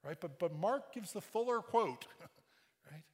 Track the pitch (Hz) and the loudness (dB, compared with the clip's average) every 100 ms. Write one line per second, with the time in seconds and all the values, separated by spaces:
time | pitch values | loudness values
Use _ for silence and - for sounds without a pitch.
0 | 139 160 170 139 170 151 185 269 269 247 | -8 -6 -6 0 0 2 2 2 -2 -10
1 | 202 208 - 220 240 233 - 226 196 123 | -6 -8 -2 0 2 2 4 4 4 0
2 | - - 160 - _ _ _ _ - 156 | -10 -16 -20 -20 _ _ _ _ -18 -18
3 | - | -18